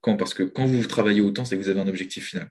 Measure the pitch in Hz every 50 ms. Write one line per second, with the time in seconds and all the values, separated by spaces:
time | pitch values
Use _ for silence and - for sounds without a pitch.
0 | - 117 107 104 95 - - - 95 95 - - 131 131 131 120 113 107 - -
1 | 104 107 104 104 104 101 98 101 98 - 98 95 101 98 95 98 95 98 95 92
2 | 92 92 - - - - - - - -